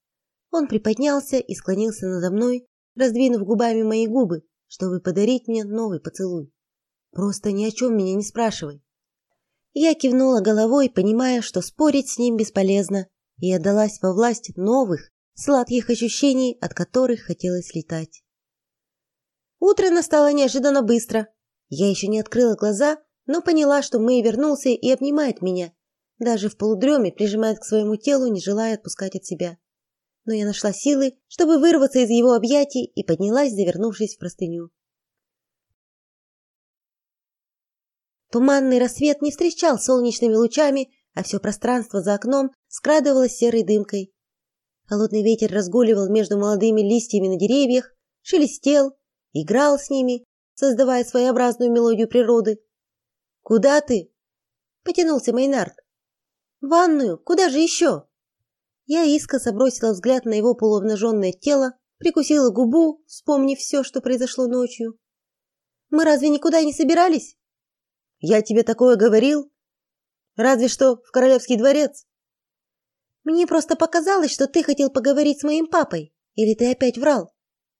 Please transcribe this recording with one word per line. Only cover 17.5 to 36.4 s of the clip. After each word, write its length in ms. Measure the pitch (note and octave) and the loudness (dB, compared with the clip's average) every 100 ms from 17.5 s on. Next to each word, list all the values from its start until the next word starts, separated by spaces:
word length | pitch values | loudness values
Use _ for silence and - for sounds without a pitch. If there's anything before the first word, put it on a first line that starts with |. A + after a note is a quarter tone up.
| F3+ - | -6 -8
летать. 500 | E3 D3+ D#3+ D#3+ _ _ _ _ _ _ _ _ _ _ _ _ _ _ _ | -12 -8 -10 -10 _ _ _ _ _ _ _ _ _ _ _ _ _ _ _
Утро 300 | F#4 G4+ F#4+ | 0 2 2
настало 420 | E4+ D#4+ D4+ D4 | 0 2 4 4
неожиданно 500 | D4 C4 C4 C#4 C#4 | 4 0 0 0 2
быстро. 460 | A3 A#3 A#3 A3 G#3+ _ _ _ - | 2 0 0 -4 -6 _ _ _ -12
Я 200 | C#3+ G3+ | -2 -2
ещё 180 | F#3+ G3+ | -2 -4
не 100 | G#3+ | -4
открыла 360 | G#3 A#3 A#3+ | -4 0 0
глаза, 440 | G#3 G#3 G#3 D4 D#4 _ _ - | 0 -2 0 0 -2 _ _ -6
но 160 | E4 | -4
поняла, 400 | F4+ D#4+ C#4+ C#4+ | 0 2 2 2
что 160 | C#4 A#3 | 0 0
Мэй 240 | A3+ B3+ | 2 2
вернулся 480 | A3+ A3 D4+ C#4+ C4 | 2 0 0 0 -2
и 200 | A#3+ B3 | 0 0
обнимает 520 | C4 C#4 D4 C#4+ - | 0 0 -2 -2 -4
меня. 300 | F#3 F3+ E3+ _ _ _ _ - | -4 -4 -6 _ _ _ _ -6
Даже 300 | A#3 A3+ G#3 | -4 -2 -4
в 80 | - | -4
полудрёме 560 | G#3+ G3+ C4+ D4 G3 | -4 0 2 2 0
прижимает 480 | - G#3 G#3+ A3 G#3+ | -2 -2 -2 -2 -4
к 40 | |
своему 320 | - G#3+ G#3+ G#3+ | -2 -2 -2 -2
телу, 300 | C#4 C#4 B3+ | 0 0 0
не 140 | G3 | -4
желая 340 | F#3+ G3+ A3+ | -4 -4 -4
отпускать 400 | G#3+ F3 - F#3+ | -6 -8 -12 -10
от 100 | F#3+ | -10
себя. 340 | - E3 F3+ E3+ _ _ _ _ _ _ | -10 -8 -8 -10 _ _ _ _ _ _
Но 100 | A3 | -8
я 100 | G#3+ | -4
нашла 280 | G#3 G3+ G#3+ | -4 -4 -6
силы, 440 | F#3+ C#4+ C#4 C4+ - _ | -4 -2 0 -2 -6 _
чтобы 300 | - D#4+ D#4+ | -2 2 4
вырваться 420 | E4+ E4 C4+ B3+ | 4 4 2 2
из 100 | A3+ | 2
его 220 | A#3 B3 | 4 4
объятий, 520 | A#3 A3 C#4+ C#4+ B3+ | 4 2 0 0 -4
и 200 | - - | -6 -6
поднялась, 480 | G3 D#3+ G3 B3 C#4+ | -4 -2 -2 0 0
завернувшись 640 | G3+ F3 F3 A3+ G3 G#3 - | 0 -2 -2 -4 -4 -8 -8
в 20 | |
простыню. 520 | F3+ - F3 E3+ E3+ _ _ _ _ _ _ _ _ _ _ _ _ _ _ _ _ _ | -14 -10 -8 -8 -12 _ _ _ _ _ _ _ _ _ _ _ _ _ _ _ _ _